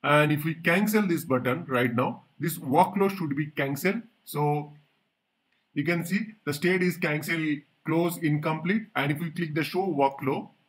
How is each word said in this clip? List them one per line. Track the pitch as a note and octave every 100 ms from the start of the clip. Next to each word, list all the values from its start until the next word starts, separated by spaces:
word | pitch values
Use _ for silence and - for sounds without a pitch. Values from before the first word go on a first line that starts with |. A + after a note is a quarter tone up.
And | C#3+ D3+ D3+
if | D3+ D#3+
we |
cancel | D#3+ - F3 G#3 G#3+ G3
this | E3 -
button | B2+ B2+ C#3+ E3
right | B2+ B2
now, | A#2+ C3 - _ _
this | D#3+ D3
workflow | C3 D3 F#3+ G3 G3 G3
should | D#3+ C#3
be | D3+
canceled. | - C#3 C#3+ F3+ A3+ - _
So | - D3 D3 D3 D3 - _ _ _ _ _ _ _ _ _
you | D3+
can | D3 F3 E3
see | G3 A3 - -
the |
state | D3 F3 F#3
is | F3+ E3
cancel, | E3 D3+ D3 E3 D#3 D3 - _ -
close, | E3 E3+ E3+
incomplete. | D#3 D3 D#3+ D#3+ E3+ G#3+ - -
And | C#3
if | D3
we | E3+
click | D#3 E3 D3+
the |
show | D3 - F#3+
workflow | C#3+ C#3 C#3 - D#3 - _